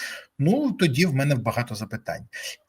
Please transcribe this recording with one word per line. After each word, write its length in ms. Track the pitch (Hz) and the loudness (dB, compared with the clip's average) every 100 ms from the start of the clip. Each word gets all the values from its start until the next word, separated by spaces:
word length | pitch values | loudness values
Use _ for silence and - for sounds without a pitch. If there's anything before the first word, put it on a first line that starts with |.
| - - - - | -10 -10 -12 0
ну, 340 | 143 262 285 | 2 4 2
тоді 340 | - 175 127 180 | 2 2 4 2
в 80 | |
мене 200 | 131 139 | 2 2
багато 400 | 135 110 117 120 | 2 0 -2 -4
запитань. 540 | 107 104 - - 78 - - - - | -6 -8 -10 -8 -8 -10 -12 -12 -12